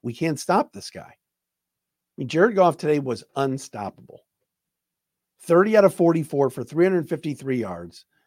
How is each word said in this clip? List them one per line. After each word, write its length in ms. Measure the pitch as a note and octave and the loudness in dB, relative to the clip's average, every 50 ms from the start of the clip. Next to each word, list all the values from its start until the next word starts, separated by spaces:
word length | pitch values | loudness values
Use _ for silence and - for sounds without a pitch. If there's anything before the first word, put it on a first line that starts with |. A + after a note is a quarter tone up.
We 120 | - A#2+ A#2 | -10 -10 -8
can't 260 | - D#3+ E3 D3+ - | -4 -4 -4 -4 -4
stop 340 | - - F3 A3 - - - | -2 0 0 0 0 -2 -8
this 160 | G2+ - - | -20 -18 -18
guy." 120 | - F2+ | -18 -18
I 1120 | - - _ _ _ _ _ _ _ _ _ _ _ _ _ _ _ _ _ _ _ _ _ - | -20 -20 _ _ _ _ _ _ _ _ _ _ _ _ _ _ _ _ _ _ _ _ _ -12
mean, 100 | C#3 A#2 | -10 -4
Jared 280 | C#3 D#3+ G3 B3 G#3 | 0 2 2 2 4
Goff 220 | F#3+ F#3 E3+ D3 - | 4 2 2 2 0
today 220 | - D3+ D3+ D3 | 0 0 0 0
was 240 | C#3+ B2+ A#2 - - _ - | 0 -4 -6 -8 -10 _ -6
unstoppable. 880 | C3+ C#3 C3+ C3 C3+ - - - G#2+ G2+ F#2 - _ - - - - _ _ _ _ _ _ _ _ _ _ _ _ _ _ _ _ _ _ _ _ _ _ _ _ | -4 -4 -2 -4 -6 -10 -12 -12 -12 -12 -12 -12 _ -20 -20 -20 -20 _ _ _ _ _ _ _ _ _ _ _ _ _ _ _ _ _ _ _ _ _ _ _ _
Thirty 360 | - - E3+ F3 G3+ A3 G#3+ G#3+ | -2 2 4 4 4 4 4 6
out 80 | G3 | 6
of 80 | F#3 - | 4 4
forty-four 560 | - F3 E3+ D#3+ E3 D3+ - - C#3 C#3 C3 | 4 2 2 2 2 -2 -4 -2 0 0 0
for 140 | - C3 A#2 | -2 -6 -12
three 200 | - C#3+ D#3+ F3 | -6 0 0 2
hundred 220 | F#3+ F#3+ F3 D3 - | 2 2 0 -2 -4
fifty-three 500 | E3+ D3 - D3+ C3+ - C3+ C3+ C3 B2 | -6 -8 -6 -8 -10 -8 -6 -4 -4 -4
yards, 480 | G#2+ F#2+ F2+ E2+ F2 E2+ - - _ _ _ _ _ | -4 -6 -8 -12 -14 -16 -20 -20 _ _ _ _ _